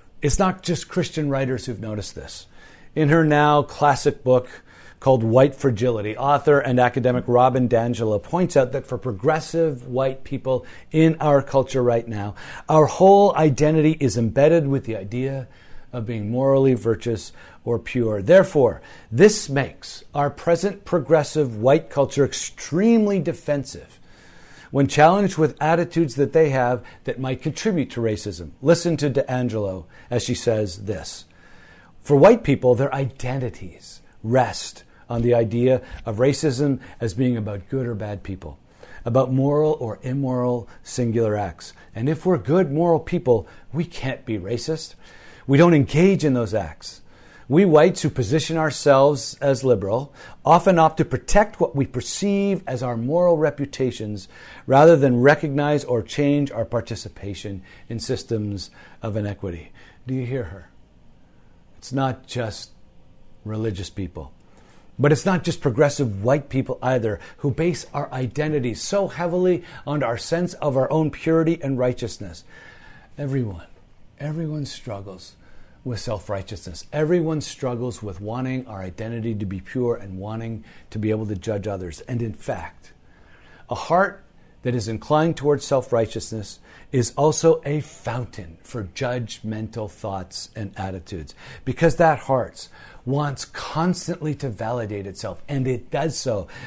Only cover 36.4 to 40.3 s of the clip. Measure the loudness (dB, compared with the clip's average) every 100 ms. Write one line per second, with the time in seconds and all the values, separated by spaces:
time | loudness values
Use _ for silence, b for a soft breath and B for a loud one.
36.4 | 0 0 0 -2 B B -6 -2 -2 -2
37.4 | -4 -10 -8 -6 -4 -6 -8 -10 -10 -12
38.4 | -12 -18 _ B B B -2 0 2 0
39.4 | 2 2 2 0 -4 -8 -8 -4 -4